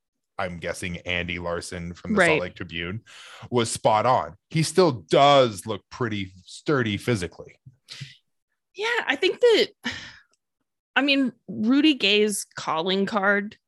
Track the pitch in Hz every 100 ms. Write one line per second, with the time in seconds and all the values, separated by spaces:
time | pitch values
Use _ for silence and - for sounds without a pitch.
0 | _ _ _ - 95 87 85 82 95 87
1 | 90 87 85 87 87 85 - 87 85 87
2 | 185 208 170 156 - - 87 85 85 110
3 | - - - - 113 123 113 - 127 107
4 | 113 120 80 - _ 160 156 - 175 120
5 | - 156 143 139 123 95 110 101 - -
6 | 117 104 95 95 - - - 139 110 101
7 | - 113 82 - - - - _ _ -
8 | - - _ _ _ _ _ - 440 480
9 | - 370 370 415 494 392 - - 247 -
10 | - - _ _ _ _ _ _ _ 247
11 | 285 277 262 - - - 214 269 311 254
12 | 196 208 214 202 - - - 156 180 190
13 | 196 214 196 202 202 -